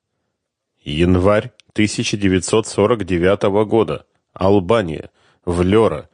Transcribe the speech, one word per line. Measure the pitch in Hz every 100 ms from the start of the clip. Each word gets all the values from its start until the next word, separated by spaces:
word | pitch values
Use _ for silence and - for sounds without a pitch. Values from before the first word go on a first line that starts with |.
| _ _ _ _ _ _ _ _
Январь | 73 73 87 92 95 107 120 _ _
тысяча | - 104 - 113 104
девятьсот | 98 92 - 110 107
сорок | - 107 117
девятого | 90 90 90 104 107 101 104
года. | 113 80 69 _ _ _
Албания. | - 190 202 101 113 85 73 - _ _ _ 90
Влера. | 85 90 107 101 78 -